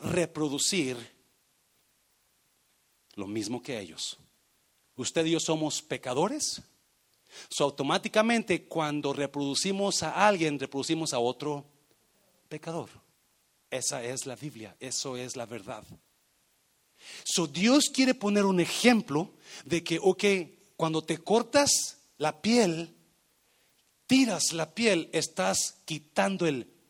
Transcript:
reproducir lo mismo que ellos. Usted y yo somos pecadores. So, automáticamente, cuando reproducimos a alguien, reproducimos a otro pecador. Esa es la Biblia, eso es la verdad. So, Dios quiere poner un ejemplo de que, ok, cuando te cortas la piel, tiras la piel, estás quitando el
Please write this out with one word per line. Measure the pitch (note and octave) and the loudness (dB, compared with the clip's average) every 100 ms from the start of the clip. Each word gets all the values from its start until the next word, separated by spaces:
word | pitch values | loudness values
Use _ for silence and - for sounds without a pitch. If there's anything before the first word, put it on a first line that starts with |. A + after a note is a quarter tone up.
reproducir | - F3 D#3+ D3+ D3+ C3+ - F#3+ C3 B2 A#2 _ _ _ _ _ _ _ _ _ _ _ _ _ _ _ _ _ _ _ _ - | -2 0 0 -2 -2 0 0 0 0 -4 -10 _ _ _ _ _ _ _ _ _ _ _ _ _ _ _ _ _ _ _ _ -12
lo | G2 | -6
mismo | A2 G#2 B2 | -6 -6 -8
que | C3+ A#2 | -8 -10
ellos. | F#2 D#2 - - _ _ _ _ _ _ _ - | -10 -10 -12 -12 _ _ _ _ _ _ _ -10
Usted | B2+ E3+ D#3+ | -4 0 0
y | |
yo | D#3+ | 0
somos | - D#3 D3+ - | 0 -2 -2 -4
pecadores. | - B2+ B2+ B2+ F#3+ D4 - - - _ _ _ _ _ _ - - | -6 -8 -4 0 0 0 -4 -6 -14 _ _ _ _ _ _ -20 -12
So, | - C#3+ | 0 0
automáticamente, | C3+ C#3 F3+ - G#3+ A3+ A#3 - E3+ - | 0 0 0 0 2 2 2 0 -2 -2
cuando | D#3+ D3+ D3 C#3+ | -4 -2 -2 -4
reproducimos | C3+ C#3 C#3+ C#3 C3+ F#3+ G3 G3+ - | -4 -4 -4 -4 -2 -2 0 0 0
a | D#3+ C#3+ G#3 | -2 4 4
alguien, | G3 D#3+ C#3+ | 4 0 -2
reproducimos | C3+ C#3 B2+ D#3+ D#3 | -6 -6 -2 -2 0
a | B2+ | 0
otro | A#2+ B2+ D3 C#3+ D3 _ _ _ _ _ _ _ _ | 0 -2 -4 -6 -8 _ _ _ _ _ _ _ _
pecador. | D3+ E3 E3 A2 - _ _ _ _ _ _ _ | -12 -8 -8 -10 -16 _ _ _ _ _ _ _
Esa | B2+ - C#3 | -6 -4 -4
es | A#2+ C3 C#3 | -6 -8 -8
la | A#2+ | -10
Biblia, | D3 A#2 G#2+ F2+ | -12 -12 -16 -14
eso | B2+ - C#3 B2 | -8 -6 -6 -8
es | B2+ B2 | -8 -10
la | A2+ | -10
verdad. | A#2 G2 A2 - - _ _ _ _ _ _ _ _ _ _ - - - | -12 -12 -14 -16 -20 _ _ _ _ _ _ _ _ _ _ -20 -12 -4
So, | - D#3+ | -2 -2
Dios | D3 G#3+ C#4+ - | 0 4 4 4
quiere | - C4 | 2 2
poner | B3+ G3+ G3+ G3 | 2 2 2 4
un | F#3 | 2
ejemplo | E3 - A#3 A3+ E3 C#3+ F3+ - - - - | 0 4 4 4 2 -2 -2 -8 -20 -20 -4
de | E3 | -4
que, | E3 D#3+ | -2 2
ok, | F#3+ F#3 G3+ F#3+ D#3 - _ - | 4 4 4 2 -2 -12 _ -4
cuando | D#3+ D#3+ | 0 0
te | D#3 D#3+ | -2 -6
cortas | - A3 A#3 C#4+ C#4+ - - - _ _ | 2 2 4 4 4 2 -2 -10 _ _
la | D3 - | -4 0
piel, | G#3 A#3+ G3 D#3+ E3 - _ _ _ _ _ _ _ _ _ _ - | 2 4 4 2 -6 -14 _ _ _ _ _ _ _ _ _ _ 2
tiras | C4 B3 F3 - | 4 4 2 -2
la | E3 D#3 | -2 -6
piel, | - A#3 F3 - | 0 2 2 0
estás | D#3+ D3+ - F#3+ F#3+ - - | -2 -2 -2 0 0 -2 -8
quitando | - D3+ - - G3 F#3+ E3+ | -10 -10 -4 0 0 2 0
el | C3 G#2 _ _ | 0 -6 _ _